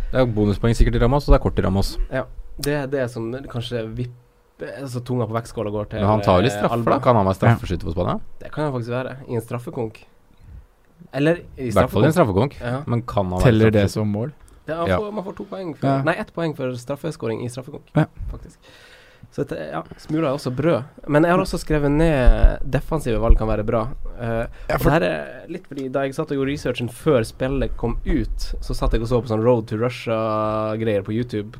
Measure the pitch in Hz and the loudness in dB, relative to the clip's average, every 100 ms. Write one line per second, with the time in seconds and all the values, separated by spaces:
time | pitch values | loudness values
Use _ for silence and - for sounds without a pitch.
0 | - 131 123 104 104 95 117 117 127 117 | 6 2 2 4 2 4 2 4 4 4
1 | 120 143 - 139 - - 92 98 - - | 4 4 6 6 4 0 0 2 0 -2
2 | - 131 - - - - 143 147 135 139 | -4 -4 -6 -12 -14 -6 -2 -2 -2 -2
3 | 120 120 113 127 - 120 113 120 110 117 | -2 -4 -6 -8 -8 -8 -6 -6 -6 -6
4 | 123 - _ _ _ - 151 107 135 123 | -8 -10 _ _ _ -16 -14 -12 -8 -8
5 | 123 123 107 113 - 120 104 104 104 110 | -4 -2 -2 -4 -6 -6 -4 -4 -6 -2
6 | 101 107 101 92 120 - - 117 113 - | 2 2 4 4 4 2 -2 0 0 2
7 | 131 113 95 92 113 110 - 82 87 87 | 4 4 4 4 4 4 0 -4 -4 -2
8 | 95 214 - - - - 151 127 117 123 | -2 -2 -6 -12 -10 -6 -4 -4 -4 -6
9 | 127 131 - 117 - 120 139 135 113 - | -6 -10 -6 -6 -4 -8 -8 -8 -8 -10
10 | - _ _ _ - - - _ _ - | -20 _ _ _ -20 -20 -20 _ _ -20
11 | 175 131 151 175 - - 123 101 80 98 | -10 0 0 0 -4 -8 -2 2 2 4
12 | 139 165 127 95 - - 120 131 143 117 | 2 4 4 2 0 -2 -6 -6 -2 -4
13 | - 104 92 92 123 110 110 104 98 110 | -2 -2 0 4 4 6 6 4 2 0
14 | 104 104 135 - - - - 165 170 185 | -2 -2 -6 -10 -20 -18 -10 -4 0 0
15 | 208 214 196 - 202 190 180 135 135 135 | -2 -6 -8 -10 -10 -10 -10 -4 -2 0
16 | 147 180 214 - 165 143 131 123 123 143 | 0 -2 -4 -6 -6 -4 -6 -6 -8 -8
17 | 156 - 113 110 120 123 - 139 - 151 | -8 -6 -6 -4 -6 -10 -14 -16 -4 0
18 | - - - - - - - - - - | 0 -2 -10 -10 -14 -20 -20 -20 -20 -20
19 | - - - - 143 - 151 156 - - | -20 -20 -14 -8 -6 -6 -8 -10 -10 -16
20 | - 156 151 143 156 127 160 127 139 - | -4 -2 0 -2 -4 0 0 0 -2 -12
21 | - 147 170 185 185 175 - 151 143 147 | 0 4 4 4 2 -4 0 0 2 4
22 | 165 143 123 107 110 - 143 143 - 160 | 4 6 8 8 8 4 -2 -2 -2 -4
23 | 123 107 113 110 110 107 107 117 120 - | -2 2 4 4 4 0 0 -2 -2 -6
24 | - 98 117 113 120 - - 131 131 156 | -10 -8 -6 -4 -6 -8 -4 2 4 4
25 | 180 156 143 120 98 180 - 139 131 139 | 2 -2 -8 -12 -12 -12 -10 -8 -4 -2
26 | 139 135 156 139 135 147 139 120 117 - | -2 -4 -4 -2 -2 -2 -4 -4 -6 -2
27 | 160 127 110 - 131 139 156 - 139 - | 2 2 2 -4 -4 -2 -2 -2 -2 -2
28 | - - 107 - - - - 123 131 117 | 0 0 0 -2 -4 -4 -4 -2 0 0
29 | 113 123 117 110 117 120 110 107 120 123 | 2 0 2 2 4 4 2 -2 -4 -4
30 | 120 110 113 107 107 110 110 110 113 101 | -4 -2 0 0 0 -2 -2 -2 0 0
31 | 98 110 - 107 104 - | 0 -4 -2 -4 -8 -10